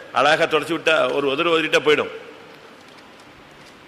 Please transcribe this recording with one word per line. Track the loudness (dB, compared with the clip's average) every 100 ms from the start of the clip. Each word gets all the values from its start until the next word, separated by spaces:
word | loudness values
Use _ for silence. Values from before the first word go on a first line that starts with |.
| -6
அழகா | 0 2 2
தொடச்சு | 2 0 -2
விட்டா, | -4 0 0 0
ஒரு | 0 -2
உதறு | -2 0 0
உதறிட்டா | 2 2 2
போயிடும். | 2 0 -10 -18 -20 -20 -20 -20 -20 -20 -20 -20 -20 -20 -20 -20 -20 -20 -20